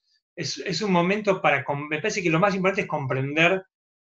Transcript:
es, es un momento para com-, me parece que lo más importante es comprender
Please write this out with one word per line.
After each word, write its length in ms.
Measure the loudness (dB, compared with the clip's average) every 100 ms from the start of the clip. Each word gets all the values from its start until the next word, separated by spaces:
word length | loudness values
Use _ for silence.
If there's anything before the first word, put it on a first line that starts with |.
| _ _ _ -10
es, 220 | -8 -6
es 240 | -6 -2
un 100 | 2
momento 500 | 2 2 0 0 2
para 220 | 2 2
com-, 240 | -2 -6 -4
me 100 | -4
parece 240 | -4 -2
que 80 | 0
lo 80 | 2
más 160 | 2
importante 280 | 2 0 0
es 40 | -4
comprender 760 | -4 -2 -2 -2 2 2 2 -4 _ _ _